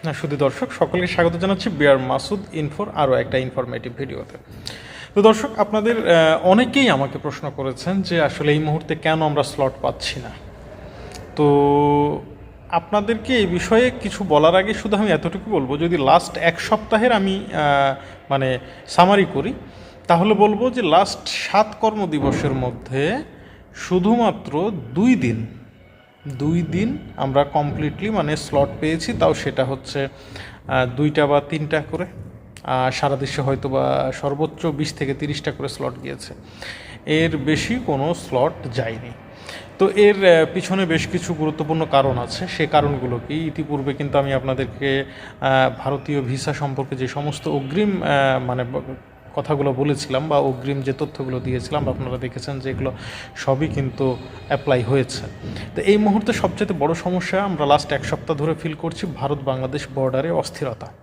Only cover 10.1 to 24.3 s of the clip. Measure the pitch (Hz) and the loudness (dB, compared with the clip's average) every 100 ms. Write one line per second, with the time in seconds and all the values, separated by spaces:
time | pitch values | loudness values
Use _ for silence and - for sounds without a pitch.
10.1 | 135 123 - - - - - - - - | -8 -12 -16 -18 -18 -18 -18 -18 -16 -16
11.1 | - - - 147 143 143 143 147 147 147 | -16 -10 2 4 6 6 4 4 4 2
12.1 | 147 - - - - - 170 - 208 208 | -2 -10 -18 -20 -20 -4 -4 0 -2 0
13.1 | 226 240 254 190 175 170 226 247 247 208 | -4 0 2 2 0 4 4 4 0 -8
14.1 | - 190 147 156 185 196 220 214 202 214 | -6 4 6 8 6 2 -4 -2 0 2
15.1 | 156 160 185 - 185 127 147 170 170 135 | 2 0 -6 -2 -2 0 -2 0 2 6
16.1 | 170 175 - 165 165 - 214 - 214 247 | 4 4 0 0 0 -2 -2 2 2 4
17.1 | 220 196 190 202 156 147 139 139 135 - | 4 2 -2 -4 0 2 4 2 0 -10
18.1 | - - 139 131 123 - - - - 180 | -20 -4 0 0 -2 -8 -18 -2 6 6
19.1 | 202 190 139 170 - - - - - - | 6 4 0 -4 -8 -14 -18 -20 -18 2
20.1 | 170 202 208 208 208 247 247 185 165 190 | 4 6 6 4 4 0 0 4 4 4
21.1 | - - - - 202 220 - 220 214 185 | -2 -8 -8 0 2 2 0 -2 0 -2
22.1 | 151 139 - 143 131 123 117 - 131 151 | 0 0 0 0 0 -2 -6 -6 -2 0
23.1 | 254 311 - - - - - - 180 190 | -2 -6 -18 -20 -20 -20 -14 0 2 4
24.1 | 240 220 | 4 4